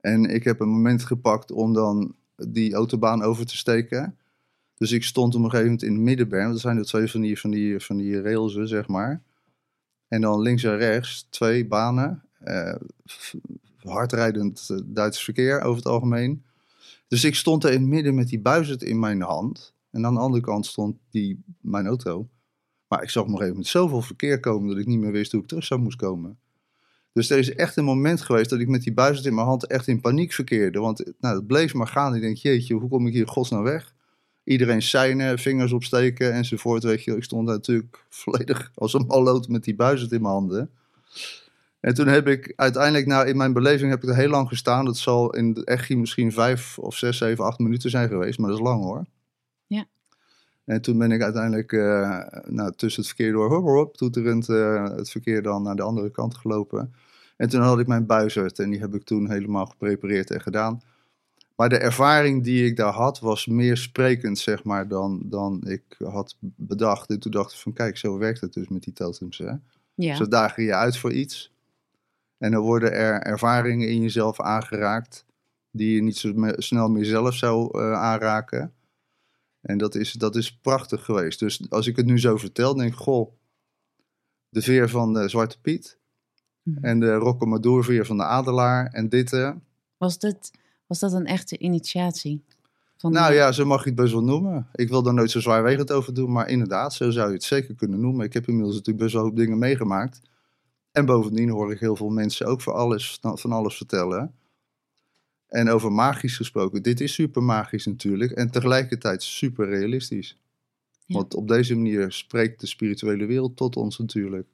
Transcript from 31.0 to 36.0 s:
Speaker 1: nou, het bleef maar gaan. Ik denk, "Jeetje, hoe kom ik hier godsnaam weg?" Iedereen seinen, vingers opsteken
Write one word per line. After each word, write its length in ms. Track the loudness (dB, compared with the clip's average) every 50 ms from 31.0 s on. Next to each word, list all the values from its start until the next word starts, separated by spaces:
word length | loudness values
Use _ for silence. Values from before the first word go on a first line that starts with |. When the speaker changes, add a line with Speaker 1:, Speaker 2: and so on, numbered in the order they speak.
| -8 -12 -10 _
Speaker 1:
nou, 160 | -4 -2 -2
het 120 | -2 -2
bleef 260 | 2 2 2 2 2 0
maar 140 | -4 -4
gaan. 280 | -2 0 0 0 0 0
Ik 60 | 0
denk, 160 | -2 -2 -4
"Jeetje, 360 | -2 2 2 2 2 2 0 -2
hoe 160 | -2 0 0
kom 180 | 0 0 0
ik 60 | 2 2
hier 140 | 0 -2
godsnaam 360 | 0 0 -2 -2 0 -2 0 0
weg?" 300 | -2 -2 -4 -8 -14 _ _ _ _ _ _ _ _ _ _ _
Iedereen 380 | 0 2 4 4 4 4 2
seinen, 580 | 2 2 4 4 4 4 2 2 0 0 0 0
vingers 320 | 0 0 0 2 2 2
opsteken 640 | 0 -2 -2 0 2 4